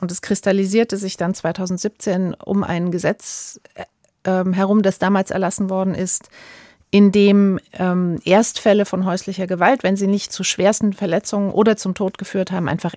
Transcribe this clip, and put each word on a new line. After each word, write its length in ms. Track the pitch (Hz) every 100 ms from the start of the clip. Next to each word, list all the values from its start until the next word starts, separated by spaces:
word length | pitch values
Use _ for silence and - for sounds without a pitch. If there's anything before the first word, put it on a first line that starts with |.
Und 100 | 180
es 100 | 180
kristallisierte 800 | - 202 - 196 190 214 233 196
sich 180 | 190 -
dann 160 | 175
zweitausendsiebzehn 1000 | 190 165 170 185 180 214 - - 185 185
um 300 | - - 196
ein 260 | 190 175 180
Gesetz, 680 | 175 156 208 - - - - _ -
äh, 80 | - _ _ _
ähm, 280 | - 185 185
herum, 300 | 180 190 208
das 160 | 190 185
damals 320 | 185 196 190
erlassen 400 | 180 185 - 190
worden 240 | 190 190
ist, 340 | 175 180 - - - - - - _ _
in 160 | 202 202
dem, 480 | 202 202 202 196 190 -
ähm, 460 | - 185 180 180 165
Erstfälle 640 | - 190 233 - 226 208
von 220 | 202 185 185
häuslicher 400 | 180 - 190 185
Gewalt, 360 | 180 180 269
wenn 140 | 185 196
sie 100 | 196
nicht 240 | 202 -
zu 140 | -
schwersten 480 | 185 - 190 214 214
Verletzungen 580 | 190 196 165 - 208 196
oder 280 | - 220 214
zum 160 | 190
Tod 240 | 180 190 -
geführt 340 | 190 196 185
haben, 160 | 185 165
einfach 240 | 180 170